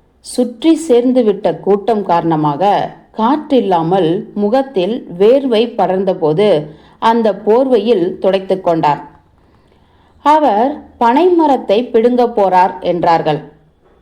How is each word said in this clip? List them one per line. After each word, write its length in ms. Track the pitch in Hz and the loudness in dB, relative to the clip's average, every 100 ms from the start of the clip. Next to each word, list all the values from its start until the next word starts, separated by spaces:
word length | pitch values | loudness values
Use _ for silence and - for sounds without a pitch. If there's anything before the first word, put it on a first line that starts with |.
| _ _ | _ _
சுற்றி 580 | - - 247 - 320 311 - | -8 -4 -4 -2 0 0 2
சேர்ந்துவிட்ட 720 | 240 254 254 214 196 180 160 | 2 2 2 0 0 -4 -4
கூட்டம் 420 | 190 202 220 214 | 0 0 0 -2
காரணமாக 920 | 190 170 165 160 151 143 196 175 - - _ - | 0 0 0 0 -2 0 0 0 -4 -10 _ -4
காற்றில்லாமல் 1040 | 220 302 - 262 196 170 165 190 160 185 220 | -2 -2 0 0 2 0 0 0 0 -2 -6
முகத்தில் 720 | 208 208 254 269 196 180 247 - 175 | -4 -2 -2 -2 -4 -4 -6 -10 0
வேர்வை 560 | 208 269 269 214 226 | 2 2 2 0 -2
படர்ந்தபோது 920 | 220 175 190 190 180 156 156 208 156 151 - _ _ | -2 -2 0 -2 -2 -2 0 2 0 -2 -14 _ _
அந்த 340 | 226 233 220 190 208 | 0 2 0 -2 0
போர்வையில் 720 | 226 269 247 214 214 175 - | 0 2 2 2 0 0 -2
துடைத்து 420 | 196 190 190 185 | -2 -2 -2 -2
கொண்டார். 500 | 180 165 156 147 - - _ _ _ _ _ _ _ _ _ _ | -2 0 0 -2 -6 -20 _ _ _ _ _ _ _ _ _ _
அவர் 600 | 285 311 285 208 262 294 - - | 0 2 2 2 0 -4 -14 -2
பனைமரத்தை 920 | 233 269 359 339 311 247 - 202 247 | 0 2 2 4 2 0 0 -2 0
பிடுங்க 360 | 226 240 247 233 | 0 2 2 0
போறார் 540 | 226 190 185 185 - | 0 2 2 2 0
என்றார்கள். 720 | 175 175 170 165 156 147 - - _ _ _ _ | -4 -2 0 0 0 -4 -8 -20 _ _ _ _